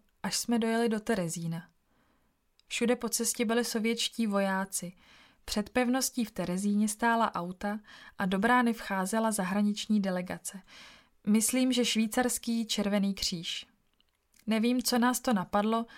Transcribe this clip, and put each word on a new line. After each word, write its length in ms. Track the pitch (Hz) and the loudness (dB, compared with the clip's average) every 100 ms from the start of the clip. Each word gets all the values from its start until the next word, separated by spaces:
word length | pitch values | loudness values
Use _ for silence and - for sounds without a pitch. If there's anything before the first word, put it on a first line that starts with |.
| _ _ | _ _
až 140 | 190 - | -6 -4
jsme 220 | - 233 | 0 0
dojeli 300 | 226 226 233 | 2 2 0
do 120 | 214 | 0
Terezína. 680 | 214 214 165 170 165 165 - _ _ _ _ _ _ _ _ _ - | -2 -2 -2 -4 -6 -6 -10 _ _ _ _ _ _ _ _ _ -8
Všude 300 | - 233 240 | -2 0 0
po 120 | 220 | -2
cestě 360 | - 233 - | -2 -2 0
byli 200 | 220 233 | 0 0
sovětští 640 | 233 226 226 233 - - 226 | 0 -2 -2 -2 -4 -2 0
vojáci. 680 | 196 196 190 196 - 175 - - - - _ | 2 0 0 -2 -6 -8 -16 -20 -20 -20 _
Před 260 | - 214 208 | -6 -4 -2
pevností 540 | 254 247 262 254 - | 0 2 2 0 -2
v 60 | 220 | -4
Terezíně 580 | - 175 185 208 208 214 | -4 -4 -2 0 2 0
stála 460 | - 233 233 220 | 2 2 2 2
auta 460 | - 175 185 208 208 - - - - | -2 -6 -6 -6 -6 -10 -20 -14 -4
a 80 | 190 | 0
do 120 | 196 | 2
brány 340 | 233 247 233 | 4 6 4
vcházela 600 | 226 - 190 185 226 226 | 0 -4 -2 0 0 0
zahraniční 680 | 208 180 202 208 208 - 214 | 0 0 2 0 0 0 0
delegace. 600 | 190 180 180 170 - 190 - - - - _ _ 208 | 0 -2 -6 -8 -10 -14 -18 -20 -20 -20 _ _ 2
Myslím, 460 | 220 220 254 254 | 4 4 2 2
že 120 | 247 | 2
švýcarský 840 | 233 220 220 254 247 - 233 233 220 | 2 2 0 0 0 -2 -2 -2 -2
Červený 480 | - 202 208 196 | -2 0 0 0
kříž. 520 | 196 - 175 170 - - _ _ _ _ _ _ _ - | -2 -4 -4 -8 -10 -12 _ _ _ _ _ _ _ -2
Nevím, 340 | 220 240 254 | 0 2 0
co 160 | - 247 | 0 2
nás 220 | 247 247 | 2 0
to 120 | 262 | 0
napadlo, 540 | 202 175 208 214 233 233 | 0 0 0 2 0 -4